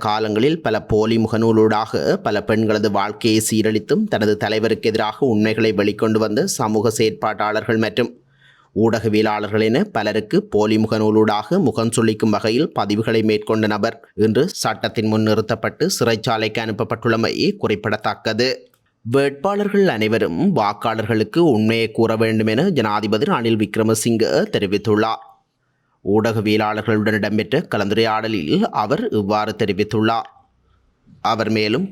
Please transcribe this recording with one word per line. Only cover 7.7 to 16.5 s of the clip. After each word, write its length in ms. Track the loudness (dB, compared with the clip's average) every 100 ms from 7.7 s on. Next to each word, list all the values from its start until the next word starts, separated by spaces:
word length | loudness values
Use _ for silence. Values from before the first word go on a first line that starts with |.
| 0
மற்றும் 260 | 0 0 -4 -6 _ _ _ _ _ 0
ஊடகவியலாளர்கள் 920 | 2 2 0 2 2 0 -2 0 2
என 160 | 2 0
பலருக்கு 460 | -2 -2 -2 0 -2 0 0
போலி 220 | 2 2
முகநூலூடாக 760 | 2 2 2 4 4 2 -2 0 0
முகம் 260 | 0 -2 0
சுளிக்கும் 380 | 0 2 0 0
வகையில் 320 | 0 0 0 -2
பதிவுகளை 420 | -2 -2 0 0 2
மேற்கொண்ட 360 | 0 0 0 0 0
நபர் 220 | -2 -4 -10 0 2
இன்று 200 | 2 0 -2
சட்டத்தின் 460 | -4 -2 -4 -2 0
முன் 140 | 2 2
நிறுத்தப்பட்டு 560 | 2 0 -2 -4 -4 -4 0
சிறைச்சாலைக்கு 680 | 0 0 -2 -2 -2